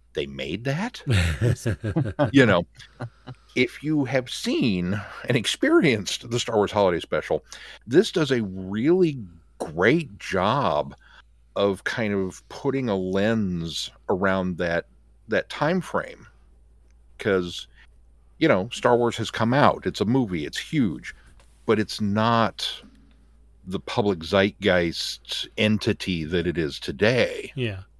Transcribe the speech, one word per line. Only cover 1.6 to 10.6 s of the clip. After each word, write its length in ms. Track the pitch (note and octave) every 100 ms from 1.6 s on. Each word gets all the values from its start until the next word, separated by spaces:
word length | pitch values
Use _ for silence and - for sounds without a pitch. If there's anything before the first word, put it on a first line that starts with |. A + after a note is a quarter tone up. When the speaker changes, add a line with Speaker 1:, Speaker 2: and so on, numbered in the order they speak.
| A#2+ F#2 G#2+ D#3 A2+ - C3+
Speaker 1:
You 120 | C3+
know, 220 | A#2 F2 F2 - - - A#2 - A#2 - _
if 280 | B2+ B2+ -
you 220 | D3 D3+
have 240 | B2 C3 B2
seen 720 | - A#3 E4 B2 F2+ F2+ G#2+ - - -
and 100 | A#2+
experienced 920 | - - C#4+ E4+ F3 G#2+ F2+ - A#2+
the 100 | A#2+
Star 180 | - A2+
Wars 160 | F#2+
Holiday 280 | G#2 G2 E2
Special, 420 | - D#2+ - D#2 - - - - -
this 240 | C#3+ A3+
does 220 | F3 C#3
a 100 | B2
really 760 | G2+ F#2+ F#2 G#2 C#3+ F#3 E3+ C3+ F#2 E2+ - _
great 600 | - D#2 G#2 E3+ C#3 G#2
job 760 | - F#2+ G2 C#3